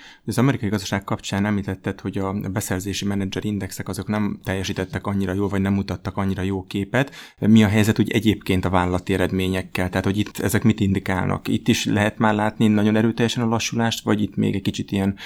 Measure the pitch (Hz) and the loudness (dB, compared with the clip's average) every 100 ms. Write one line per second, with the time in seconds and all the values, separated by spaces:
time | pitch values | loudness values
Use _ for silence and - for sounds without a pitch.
0 | - - - 117 135 - 101 104 98 98 | -20 -14 -6 0 2 2 -2 -2 -2 -4
1 | - 107 - 98 104 101 95 95 101 95 | -4 -6 -4 -2 0 -2 -4 -6 -6 -6
2 | 98 98 95 101 98 104 - 95 98 90 | -6 -4 -4 -4 -4 -4 -4 -4 -4 -4
3 | 101 98 98 98 107 101 98 - - 95 | -4 -2 -4 -4 -4 -4 -6 -8 -8 -6
4 | 95 107 101 - 101 95 92 95 92 95 | -4 -2 -2 -4 -4 -4 -4 -4 -4 -4
5 | 104 98 95 95 98 98 95 98 95 90 | -4 -2 0 0 0 0 0 0 -2 -6
6 | 98 101 95 92 95 95 92 101 98 123 | -6 -4 -2 -2 -2 -4 -4 -4 -2 -2
7 | 139 - - - 107 110 104 107 107 110 | -2 -6 -18 -2 6 8 8 6 4 4
8 | 104 113 107 92 - 92 90 92 90 90 | 2 2 2 2 2 0 2 2 2 0
9 | 95 95 87 92 92 95 90 - 90 95 | 0 0 2 0 0 -2 -4 -4 -2 0
10 | 98 104 - - 104 104 113 104 98 95 | 0 0 -2 -2 0 2 2 2 2 0
11 | 101 92 95 95 - 110 123 113 117 104 | 0 -2 0 -2 -2 0 2 2 2 0
12 | 104 - 110 104 107 107 110 104 107 110 | 0 2 0 2 0 2 2 4 4 4
13 | 113 113 117 123 113 113 - 117 117 - | 2 2 0 0 0 0 -2 -2 -2 -2
14 | 110 104 104 104 104 98 101 - - 98 | 0 0 0 0 0 0 -2 -4 -2 0
15 | 98 98 | 0 -2